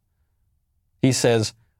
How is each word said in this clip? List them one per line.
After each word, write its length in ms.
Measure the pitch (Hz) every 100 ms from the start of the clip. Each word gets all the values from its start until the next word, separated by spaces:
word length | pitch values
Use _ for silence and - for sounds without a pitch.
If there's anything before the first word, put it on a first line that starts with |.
| _ _ _ _ _ _ _ _ _ _
He 120 | 131
says, 420 | - 123 117 107 - _